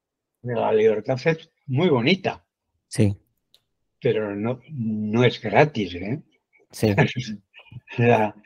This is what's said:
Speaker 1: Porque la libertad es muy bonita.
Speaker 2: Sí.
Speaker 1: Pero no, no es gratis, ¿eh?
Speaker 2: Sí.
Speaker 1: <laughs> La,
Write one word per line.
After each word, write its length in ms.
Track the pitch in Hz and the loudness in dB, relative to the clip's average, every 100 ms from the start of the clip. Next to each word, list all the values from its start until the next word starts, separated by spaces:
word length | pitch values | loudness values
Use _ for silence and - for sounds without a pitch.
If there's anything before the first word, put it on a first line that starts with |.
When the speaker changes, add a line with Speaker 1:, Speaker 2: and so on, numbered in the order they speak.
| _ _ _ _ | _ _ _ _
Speaker 1:
Porque 140 | 123 113 | -6 -4
la 120 | 107 | 0
libertad 460 | 107 110 107 131 131 | 2 2 0 -2 -2
es 260 | 165 160 - _ - | -2 -2 -6 _ -6
muy 220 | 131 180 | 0 2
bonita. 580 | 131 123 190 - - _ _ _ _ _ | 2 2 0 -2 -8 _ _ _ _ _
Speaker 2:
Sí. 300 | - 101 98 _ _ _ _ _ _ _ _ | 0 0 0 _ _ _ _ _ _ _ _
Speaker 1:
Pero 340 | 127 107 104 101 | -2 -2 -2 -4
no, 240 | 113 123 - | -6 -6 -10
no 540 | 147 110 107 107 113 | -8 -6 -4 -2 2
es 160 | 123 - | 2 0
gratis, 540 | 107 107 151 113 92 | -2 2 2 2 -6
¿eh? 280 | 87 95 151 - _ _ _ _ | -6 -8 -8 -10 _ _ _ _
Speaker 2:
Sí. 240 | - 110 101 | -2 0 2
Speaker 1:
<laughs> 460 | 110 123 127 104 _ - - 120 - - | 0 0 -10 -12 _ -20 -20 -20 -12 0
La, 380 | 120 113 107 - | 4 4 2 -4